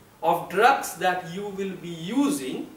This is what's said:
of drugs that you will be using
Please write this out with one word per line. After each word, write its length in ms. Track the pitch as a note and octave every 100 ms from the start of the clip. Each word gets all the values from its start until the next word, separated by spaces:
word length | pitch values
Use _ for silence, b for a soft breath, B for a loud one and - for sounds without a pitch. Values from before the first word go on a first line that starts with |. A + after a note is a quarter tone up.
| - -
of 240 | D#3+ E3 -
drugs 460 | F3+ A#3+ - - E3
that 360 | F3+ F3+ E3
you 160 | F#3 G3+
will 260 | F#3+ G3 E3
be 140 | E3+
using 800 | E3 F3 C4+ C#4+ - C3 - -